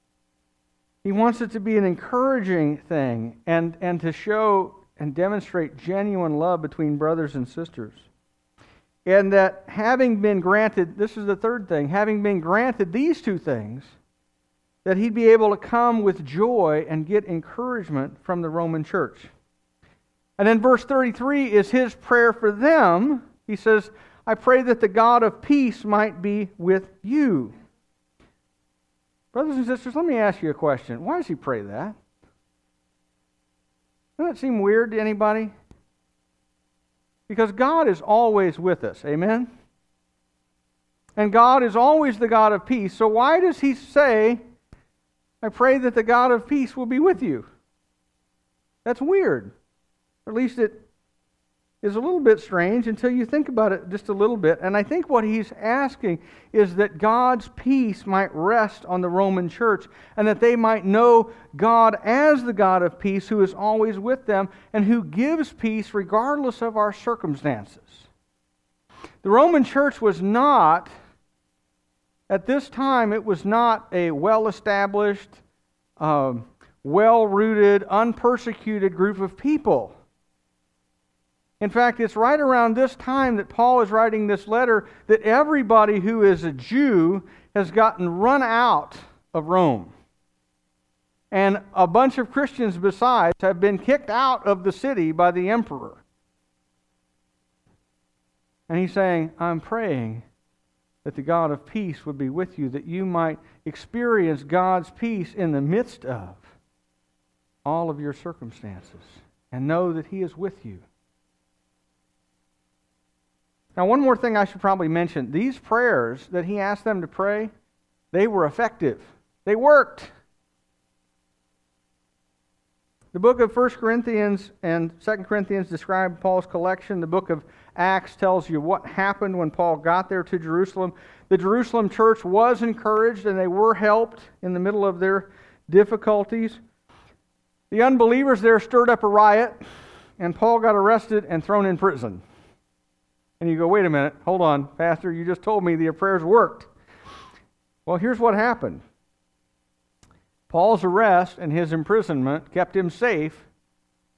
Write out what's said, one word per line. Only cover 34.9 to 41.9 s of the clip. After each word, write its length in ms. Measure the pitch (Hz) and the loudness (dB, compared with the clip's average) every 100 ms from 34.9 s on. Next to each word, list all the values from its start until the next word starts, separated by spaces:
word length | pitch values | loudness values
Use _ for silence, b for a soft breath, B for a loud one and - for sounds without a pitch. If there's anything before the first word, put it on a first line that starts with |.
to 80 | 220 | -2
anybody? 520 | 214 208 214 220 214 - _ _ _ _ _ _ _ _ _ _ _ _ _ _ _ _ - | -4 0 0 -2 -6 -12 _ _ _ _ _ _ _ _ _ _ _ _ _ _ _ _ -8
Because 240 | 214 220 | -2 -2
God 340 | 202 262 330 285 | 0 0 2 2
is 140 | 180 | 0
always 580 | - 214 233 208 185 156 | 0 2 4 2 0 0
with 240 | 180 170 | -2 -2
us. 200 | 107 - 147 | -4 -8 -6
Amen? 440 | 151 196 226 240 - _ _ _ _ _ _ _ _ _ _ _ _ _ _ _ 214 | -2 0 -2 -4 -12 _ _ _ _ _ _ _ _ _ _ _ _ _ _ _ -4
And 160 | 208 | 2
God 320 | 220 247 262 | 6 6 6
is 140 | 240 220 | 2 4
always 420 | 262 | 4